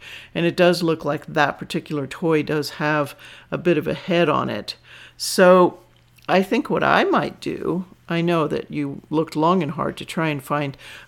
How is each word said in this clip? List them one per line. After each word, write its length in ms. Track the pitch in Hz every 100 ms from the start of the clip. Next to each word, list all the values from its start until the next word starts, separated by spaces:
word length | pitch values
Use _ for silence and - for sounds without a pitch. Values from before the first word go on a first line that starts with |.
| - - - 165
And 100 | 170
it 100 | -
does 280 | 175 175
look 200 | 165 160
like 220 | 147 151 -
that 320 | 147 143 -
particular 480 | - 170 - 147 135
toy 380 | - 165 156
does 280 | 147 151 139
have 440 | - 151 151 139 - - - -
a 80 | -
bit 220 | 175 160
of 80 | 151
a 80 | -
head 340 | - 175 156
on 220 | 135 127
it. 240 | 107 - - - - - -
So 600 | - - 180 185 180 - - _ _ _ -
I 140 | 180
think 260 | 190 - -
what 140 | 170
I 200 | 139 165 392
might 340 | 277 143 -
do, 440 | - - - 170 180 - -
I 140 | 170
know 260 | 170 170 143
that 220 | 151 -
you 320 | 147 143 139 -
looked 260 | 151 156 151
long 280 | 160 190
and 80 | 143
hard 260 | 151 139 185
to 80 | -
try 220 | - 160
and 160 | 143
find 340 | - 147 143 - - -